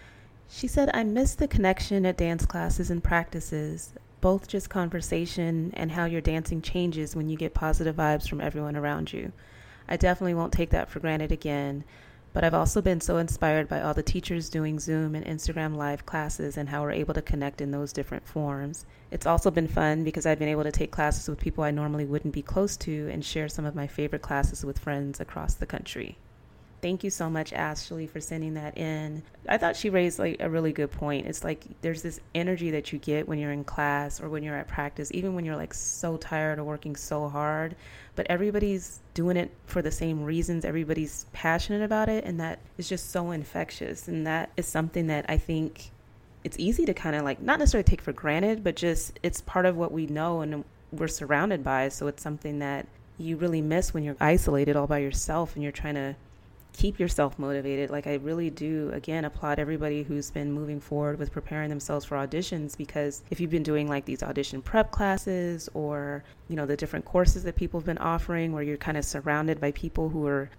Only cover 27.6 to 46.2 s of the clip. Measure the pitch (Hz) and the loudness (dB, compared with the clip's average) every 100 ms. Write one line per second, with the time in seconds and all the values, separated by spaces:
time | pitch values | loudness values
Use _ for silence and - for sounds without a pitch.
27.6 | 156 151 - 165 160 156 147 165 156 156 | -4 -4 -8 -8 -8 -8 -8 -4 -4 -4
28.6 | 151 - 160 156 156 151 - - - - | -6 -4 -4 -2 -4 -8 -12 -12 0 2
29.6 | - - 214 185 175 170 165 - 170 160 | 2 0 2 4 2 2 -2 0 -2 0
30.6 | 160 147 147 - 147 143 - 160 165 156 | 0 0 -2 -2 -2 -2 -4 -4 -4 -6
31.6 | - - 165 160 170 156 - 165 175 180 | -10 -6 -4 -4 -6 -10 -6 -2 0 0
32.6 | 170 151 - 147 151 147 156 151 147 143 | 0 -2 -2 -6 -2 -2 0 -2 -2 -4
33.6 | 139 - 147 143 143 - 156 156 151 143 | -4 0 2 2 0 -6 -6 -6 -4 -6
34.6 | - - 143 - 147 180 190 185 165 151 | -4 -4 -4 -6 -6 -2 -2 -2 -2 -4
35.6 | 156 - - - 170 160 - 160 156 151 | -6 -6 -6 -4 -4 -4 -4 -2 0 -2
36.6 | 151 147 151 143 - 151 151 143 151 156 | -4 -6 -8 -8 -4 -4 -2 0 0 0
37.6 | 160 - - - - - - 175 208 208 | -2 -8 -16 -18 -8 -4 0 2 2 2
38.6 | 208 190 - - - - 175 175 175 - | 2 0 -6 -16 -8 0 2 2 0 -6
39.6 | - 180 156 - 165 156 147 165 170 170 | -4 -2 0 0 0 0 0 0 0 0
40.6 | - 160 156 160 151 - - - 165 165 | 0 -2 0 0 -2 -6 -10 -2 2 2
41.6 | - 208 214 214 220 220 185 165 160 165 | 2 0 2 2 2 2 0 -2 -4 -6
42.6 | - - 170 180 - 180 175 165 143 170 | -12 -10 -4 -4 -2 -2 -2 -4 -4 -4
43.6 | 160 - - 165 - 165 156 160 - - | -6 -6 -8 -8 -4 -2 0 0 -2 -4
44.6 | 170 160 165 175 160 151 - 156 - 160 | -2 0 0 0 0 0 2 2 2 0
45.6 | 156 - - - - - | 0 -4 -16 -20 -20 -20